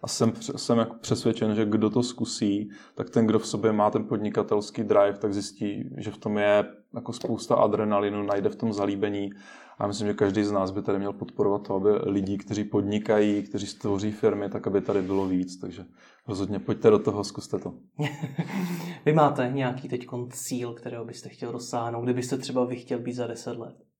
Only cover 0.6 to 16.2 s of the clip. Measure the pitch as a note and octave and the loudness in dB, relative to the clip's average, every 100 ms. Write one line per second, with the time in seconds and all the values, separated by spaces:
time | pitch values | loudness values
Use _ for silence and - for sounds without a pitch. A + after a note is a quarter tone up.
0.6 | - A#2 A2+ - - A2 A#2 A2+ A2 G#2+ | 0 2 2 -4 -2 0 0 0 0 2
1.6 | G#2+ G#2+ G#2+ B2 B2 - A#2 - G#2+ G2+ | 2 2 2 2 0 -2 -6 -2 0 0
2.6 | G#2 - - - G#2 - A2 A2 - G#2+ | -4 -12 -20 -8 0 2 4 4 2 0
3.6 | A2 G#2+ G#2 G#2+ G#2+ A2 G#2 G#2+ G2+ G#2+ | 2 4 4 2 0 -2 0 0 2 0
4.6 | G#2 - G#2+ G#2 G2+ G2+ G#2+ G2+ G2+ - | -2 -6 4 6 6 4 -2 -2 -6 -6
5.6 | G#2 G#2 - - G#2 - A2+ G#2 G#2 G#2 | -4 -4 -8 -8 -10 -6 -4 2 4 4
6.6 | G2+ - _ A#2 - A2+ - A2+ - A#2 | 4 -6 _ -12 -10 -8 -4 -4 2 4
7.6 | A2+ G#2 G#2+ G#2 G2+ G#2 G2+ G2+ G2+ G2+ | 4 4 2 2 2 -2 0 0 0 -2
8.6 | A#2 G2+ G2+ G2+ G#2 G2+ G2+ G2+ - - | -4 0 -2 0 -2 -2 -4 -8 -20 -20
9.6 | - - G#2 G#2 G#2 G#2 G2+ G2 G#2 G2+ | -20 -6 -4 -2 -2 2 2 4 2 0
10.6 | F#2+ G2 G2+ G2 G2+ G2+ - - G2+ G2+ | 0 -2 -2 -2 -2 -6 -10 0 2 2
11.6 | G#3 G3 G#2 G#2 - G2 F#2+ G2+ - G2+ | 0 2 4 4 2 0 0 -4 -4 -4
12.6 | G#2 G#2 G2 G#2+ G#2+ G#2+ G#2 G#2 G2+ G#2 | 0 0 0 -2 2 4 4 2 -2 -6
13.6 | G#2 - G#2+ G2 G#2+ G#2 A2 G2+ G2+ G#2 | -8 -6 -2 0 -2 2 0 2 -4 -4
14.6 | A2 G2 F#2+ G2+ F#2 G2 F#2+ F2+ F#2 - | 0 0 2 0 2 0 2 0 -2 -6
15.6 | F#2+ F2+ F#2 _ - _ | -12 -12 -16 _ -20 _